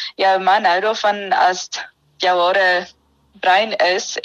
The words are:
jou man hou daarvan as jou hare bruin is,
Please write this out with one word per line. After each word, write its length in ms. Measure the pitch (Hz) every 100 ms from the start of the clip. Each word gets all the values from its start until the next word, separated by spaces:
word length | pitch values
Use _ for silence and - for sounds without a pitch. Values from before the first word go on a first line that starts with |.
| - -
jou 220 | 190 190
man 240 | 190 208
hou 160 | 190 180
daarvan 520 | 214 220 208 202 196
as 360 | 185 180 180 - - - _ _ -
jou 200 | 185 180
hare 460 | 175 196 185 180 185 _ _ _ _ 196
bruin 360 | 185 185 220 -
is, 400 | - 190 - -